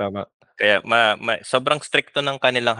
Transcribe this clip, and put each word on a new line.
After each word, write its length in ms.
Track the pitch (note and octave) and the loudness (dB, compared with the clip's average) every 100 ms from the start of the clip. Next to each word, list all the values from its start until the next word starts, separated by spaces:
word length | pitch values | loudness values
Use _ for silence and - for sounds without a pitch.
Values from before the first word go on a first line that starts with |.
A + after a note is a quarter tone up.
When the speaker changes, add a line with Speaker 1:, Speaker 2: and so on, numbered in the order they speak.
Speaker 1:
tama. 240 | G2+ G2 G2 _ _ - | -6 -6 -10 _ _ -2
Speaker 2:
kaya 240 | G#2 G2+ G#2 | 2 2 2
ma-, 240 | A#2 A2 G2+ | 2 2 0
ma-, 240 | A2 A2 | -4 -6
sobrang 320 | - C3 C3 D3+ | -2 -2 0 -2
stricto 400 | - D3+ - C#3+ | -2 -2 -2 -4
ng 160 | C#3+ C3+ | -4 0
kanilang 320 | C3 B2 A#2+ A2+ | 0 2 0 2